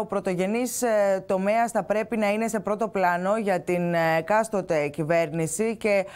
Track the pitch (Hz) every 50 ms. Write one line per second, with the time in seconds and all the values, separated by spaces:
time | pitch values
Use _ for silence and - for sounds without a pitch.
0 | 220 - 196 202 185 196 185 170 185 190 214 240 247 226 - - 247 233 214 208
1 | 202 196 190 190 190 - 196 185 190 202 214 233 233 226 - 220 170 - 208 214
2 | 220 214 233 220 214 202 208 214 226 226 220 214 175 196 214 202 226 208 - 202
3 | 185 175 175 175 180 190 208 226 208 202 185 175 180 - 175 175 175 175 170 165
4 | 165 160 160 165 160 - 208 214 226 214 - 196 160 - 170 147 147 147 143 -
5 | 160 147 170 165 165 151 151 165 160 156 - - 220 226 220 208 - 214 202 196
6 | 180 190 -